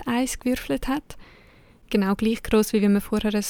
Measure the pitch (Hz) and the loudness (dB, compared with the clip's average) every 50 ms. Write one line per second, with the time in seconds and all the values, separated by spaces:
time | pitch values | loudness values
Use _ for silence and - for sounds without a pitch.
0 | - 254 233 240 262 254 - - - 247 254 - - - 277 254 - 262 269 302 | -4 -2 0 0 0 -2 -4 -4 -2 -2 -2 -2 -2 -4 -4 -4 -2 -2 -4 -4
1 | - - - - - - - - - - - - - _ - _ _ - - 208 | -6 -10 -20 -20 -20 -20 -20 -20 -20 -20 -20 -20 -20 _ -20 _ _ 0 0 2
2 | 196 190 202 - 214 220 233 - - - 233 214 214 - - 208 208 202 202 202 | 2 2 0 0 0 0 -2 -2 -2 2 2 2 2 4 2 2 4 4 4 2
3 | - - 214 214 214 214 214 208 208 | 0 -2 -4 -2 -2 0 -2 -2 -4